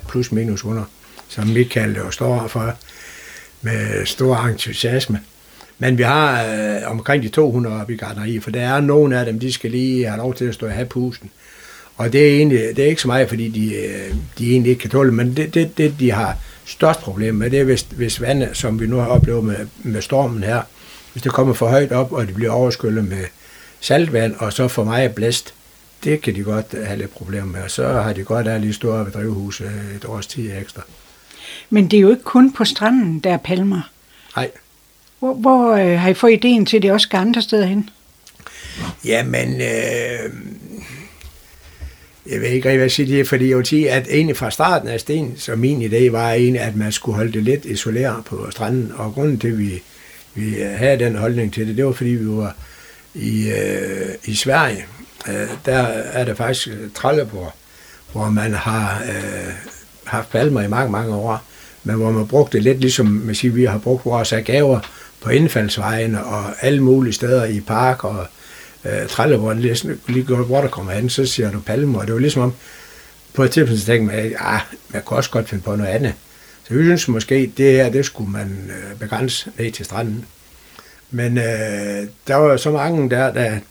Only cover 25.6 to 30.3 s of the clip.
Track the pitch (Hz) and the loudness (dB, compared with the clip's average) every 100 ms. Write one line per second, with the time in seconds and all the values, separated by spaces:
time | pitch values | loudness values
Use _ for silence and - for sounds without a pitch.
25.6 | - - - _ 147 151 120 95 104 107 | -20 -20 -20 _ -2 -2 -2 -4 -2 -4
26.6 | 110 107 104 101 98 - 87 101 95 90 | -4 -8 -8 -8 -8 -12 -10 -8 -8 -8
27.6 | 92 - 127 127 107 98 98 127 110 110 | -8 -4 0 0 -2 -4 -2 -2 0 -2
28.6 | 107 104 117 110 98 101 110 98 101 - | -2 -2 -2 -2 -4 -6 -6 -6 -8 -8
29.6 | 101 104 101 101 113 110 - | -10 -10 -10 -12 -10 -10 -10